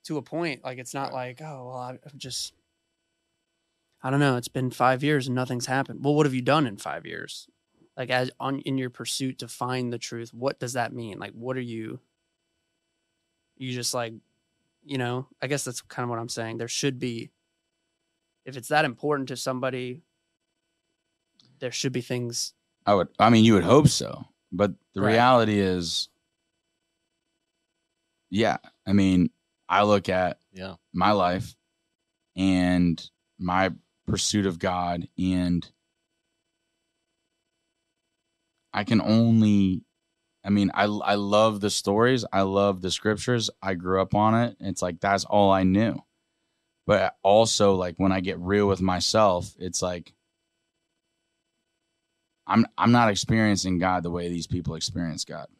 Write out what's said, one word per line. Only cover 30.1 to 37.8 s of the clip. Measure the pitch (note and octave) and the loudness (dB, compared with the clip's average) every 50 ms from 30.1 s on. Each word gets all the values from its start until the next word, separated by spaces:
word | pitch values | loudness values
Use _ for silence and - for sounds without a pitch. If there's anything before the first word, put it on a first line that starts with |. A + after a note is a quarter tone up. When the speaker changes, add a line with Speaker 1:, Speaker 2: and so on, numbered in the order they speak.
| F#2 F#2 F2+ F2 - _ _ _ | -2 0 -2 -2 -4 _ _ _
Speaker 3:
Yeah. | _ F#2+ F#2 F#2+ F2+ _ _ _ | _ -16 -14 -14 -16 _ _ _
Speaker 2:
my | - F2 F#2+ G#2 | -4 0 2 2
life | G#2+ G2+ F2+ F2 F2+ F#2+ - - - _ _ _ _ _ _ _ _ _ _ _ _ _ _ _ _ | 4 2 2 0 0 -2 -6 -10 -14 _ _ _ _ _ _ _ _ _ _ _ _ _ _ _ _
and | F2+ F#2+ F#2+ F#2 F2+ F2+ F2+ F2+ F2+ F2+ F2 E2 - - - _ _ _ _ _ | 0 2 2 2 2 2 2 2 4 2 2 0 -2 -8 -20 _ _ _ _ _
my | - F2+ F2+ F2+ F#2 F#2+ F#2 - - _ _ _ _ _ | -8 -4 -2 0 2 0 0 -2 -6 _ _ _ _ _
pursuit | - G#2+ G2 - - - G#2 G2 | -4 -4 -2 -2 0 0 2 0
of | F#2+ E2+ E2 | 0 -2 -2
God, | G2 F#2 F2+ F2+ F2+ F2 F2 E2+ - - _ | -4 -2 -2 -2 -2 -2 -4 -4 -6 -10 _
and | - F#2 F#2 F#2 F#2 F2+ F2 F2 E2+ - - _ _ _ _ _ _ _ _ _ _ _ _ _ _ _ _ _ _ _ _ _ _ _ _ _ _ _ C6+ _ _ _ C6+ _ _ _ C6+ C6+ _ _ _ C6+ C6+ | -2 0 0 0 0 0 0 0 -2 -2 -8 _ _ _ _ _ _ _ _ _ _ _ _ _ _ _ _ _ _ _ _ _ _ _ _ _ _ _ _ _ _ _ _ _ _ _ _ _ _ _ _ _ _